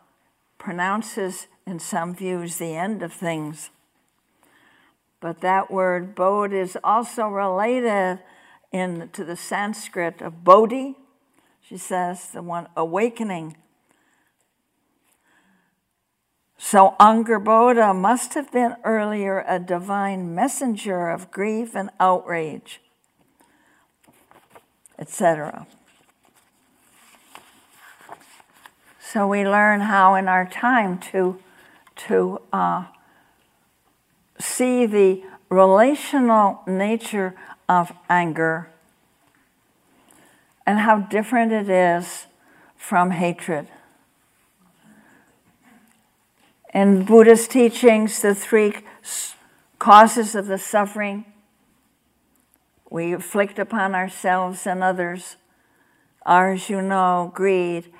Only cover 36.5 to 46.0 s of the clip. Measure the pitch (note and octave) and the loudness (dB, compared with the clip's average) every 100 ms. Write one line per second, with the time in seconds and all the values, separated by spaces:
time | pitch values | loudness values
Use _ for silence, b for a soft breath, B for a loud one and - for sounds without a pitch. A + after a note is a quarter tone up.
36.5 | G3+ - F#3 G3+ A3+ - G3+ F#3 F3+ B | 0 -6 -4 -2 -4 -6 -6 -6 -8 B
37.5 | B - F3+ E3+ - - F3 E3+ D#3 D#3+ | B 0 0 0 -6 -2 0 0 -2 -2
38.5 | E3 E3 _ _ _ _ _ _ _ _ | -2 -8 _ _ _ _ _ _ _ _
39.5 | _ _ _ _ b b b b b b | _ _ _ _ b b b b b b
40.5 | b - G#3 A3+ G#3+ G3 G3+ G#3 B3 A3+ | b -2 2 2 2 0 -4 0 0 0
41.5 | A3 G3+ F#3 F3+ F3 F3+ - - b b | -2 0 2 4 2 -4 -14 -20 b b
42.5 | b b _ - F#3 F3+ E3+ F3 E3+ - | b b _ -2 0 0 0 -2 -4 -6
43.5 | D3+ - - _ _ _ _ _ _ _ | -8 -8 -18 _ _ _ _ _ _ _
44.5 | _ _ b G#3+ G#3+ b b b b _ | _ _ b _ _ b b b b _
45.5 | _ B3 _ _ _ | _ _ _ _ _